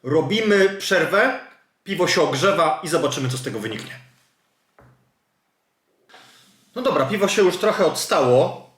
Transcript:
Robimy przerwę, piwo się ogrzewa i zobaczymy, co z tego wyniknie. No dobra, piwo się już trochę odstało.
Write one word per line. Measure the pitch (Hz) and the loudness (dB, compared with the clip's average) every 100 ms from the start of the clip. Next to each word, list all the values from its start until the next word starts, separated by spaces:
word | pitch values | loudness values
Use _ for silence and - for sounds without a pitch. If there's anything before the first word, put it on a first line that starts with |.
Robimy | 123 156 139 214 220 202 190 | 0 0 0 0 2 4 4
przerwę, | 196 - 185 165 196 254 262 - _ _ _ | 0 -2 0 2 2 0 -2 -12 _ _ _
piwo | - 175 175 | -10 -2 0
się | - | 2
ogrzewa | 151 135 185 196 196 - | 0 2 0 2 0 -2
i | 170 | -2
zobaczymy, | 156 143 135 131 | -2 -2 -2 -4
co | 127 | -4
z | |
tego | 135 107 | -8 -8
wyniknie. | 110 104 - - _ _ _ _ _ _ _ _ - _ _ _ _ _ _ _ _ _ _ _ _ - - _ _ _ _ | -8 -10 -14 -20 _ _ _ _ _ _ _ _ -20 _ _ _ _ _ _ _ _ _ _ _ _ -20 -20 _ _ _ _
No | 233 | -6
dobra, | 254 220 - | -2 -2 -2
piwo | 202 196 | 0 0
się | - | 2
już | 190 180 | 2 2
trochę | 208 202 175 | -2 2 0
odstało. | - - 185 131 123 160 - - | 0 -2 0 4 4 4 -2 -18